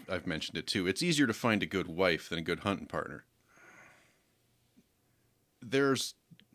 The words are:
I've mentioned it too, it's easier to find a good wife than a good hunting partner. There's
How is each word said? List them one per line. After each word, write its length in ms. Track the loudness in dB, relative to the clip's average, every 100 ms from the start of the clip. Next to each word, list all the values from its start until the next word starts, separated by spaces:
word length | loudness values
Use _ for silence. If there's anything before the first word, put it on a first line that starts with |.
| -6
I've 180 | -4 -2
mentioned 320 | -4 -4 -6
it 80 | -2
too, 200 | 0 0
it's 160 | 2
easier 240 | 2 2 2
to 80 |
find 280 | 2 2 2
a 40 | 2
good 220 | -2 -2
wife 400 | 2 2 2 -2
than 100 | -6
a 40 |
good 180 | -2 -2
hunting 260 | 0 -2 -4
partner. 380 | -6 -6 -10 -16 _ _ -20 -20 -20 -20 -20 _ _ _ _ _ _ _ _ _ _ _ _ _ _ _ _
There's 520 | -2 2 4 2 0 -8 _ -20 _